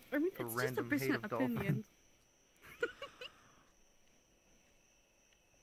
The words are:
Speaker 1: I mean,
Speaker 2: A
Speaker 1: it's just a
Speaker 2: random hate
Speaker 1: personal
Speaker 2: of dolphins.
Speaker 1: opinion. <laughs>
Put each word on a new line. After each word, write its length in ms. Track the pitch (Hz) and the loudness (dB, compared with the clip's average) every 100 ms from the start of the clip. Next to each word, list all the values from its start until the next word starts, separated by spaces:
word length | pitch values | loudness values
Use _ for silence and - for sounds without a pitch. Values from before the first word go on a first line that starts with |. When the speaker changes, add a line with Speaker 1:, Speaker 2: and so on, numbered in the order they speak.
| - | -2
Speaker 1:
I 60 | 294 | 2
mean, 100 | 339 - | 2 0
Speaker 2:
A 40 | |
Speaker 1:
it's 100 | 120 | -2
just 60 | 117 127 127 | 0 0 0
a 40 | |
Speaker 2:
random 20 | |
hate 60 | 117 | 0
Speaker 1:
personal 260 | 190 135 120 | 2 2 0
Speaker 2:
of 60 | 208 | 0
dolphins. 260 | 233 254 226 | 0 0 0
Speaker 1:
opinion. 280 | 202 135 - - _ _ _ _ _ _ - - | 0 0 -2 -16 _ _ _ _ _ _ -18 -6
<laughs> 80 | - - 554 - - - - - _ _ _ _ - _ _ _ _ - _ _ _ _ _ _ _ _ _ _ | -6 -6 -16 -14 -18 -18 -20 -20 _ _ _ _ -20 _ _ _ _ -20 _ _ _ _ _ _ _ _ _ _